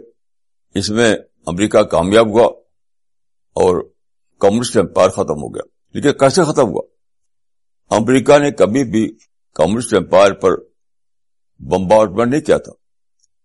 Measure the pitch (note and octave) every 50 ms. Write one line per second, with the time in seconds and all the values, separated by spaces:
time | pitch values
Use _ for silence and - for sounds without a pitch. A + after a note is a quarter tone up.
0 | - _ _ _ _ _ _ _ _ _ _ _ _ _ - F#2 F2+ G2+ G#2 A2+
1 | A#2+ A2 G2+ - - _ _ _ - E2 E2+ F2+ G#2+ G#2+ - G#2+ G#2 - - D#2+
2 | E2+ F#2 G#2 A2+ A#2 A2 G2+ A#2 A2+ - - - _ _ _ _ _ _ _ _
3 | _ _ _ _ _ _ _ _ _ _ - - F#2 F#2 F2+ C#2 - - _ _
4 | _ _ _ _ _ _ _ - - G2 G#2 A#2 B2 - - A2 F2+ - - F#2+
5 | F#2 F#2+ - G#2 F#2+ C#2+ D2+ D2 C#2 A1+ - - - _ _ _ _ _ - A2
6 | G2+ C#3+ B2+ - C#3 C3+ - F#3 E3 D3 D#3 D3 C3 G2+ D2+ - - _ _ _
7 | _ _ _ _ _ _ _ _ _ _ _ _ _ _ _ _ _ - G2+ G#2+
8 | A2 A#2 C3 C3 A2 C#3+ C#3+ D3 C#3+ C#3+ - - F#2 G2 A2 C#3 C#3 A2 F2 A2
9 | A2 - - _ _ _ _ _ _ _ _ - D2+ E2+ G#2 A#2+ A#2+ - A2+ F#3
10 | - F2 - F#2 G2+ G2 F#2+ - - F#2+ D#2+ - - _ _ _ _ _ _ _
11 | _ _ _ _ _ _ _ _ _ _ _ _ B1 C#2 E2+ F#2 F#2+ F2 G#2+ A2
12 | G#2+ G2 E2+ G#2 A#2+ A#2+ C3+ D3+ D3 - E2+ - - - - _ _ _ _ _
13 | _ _ _ _ _ _ _ _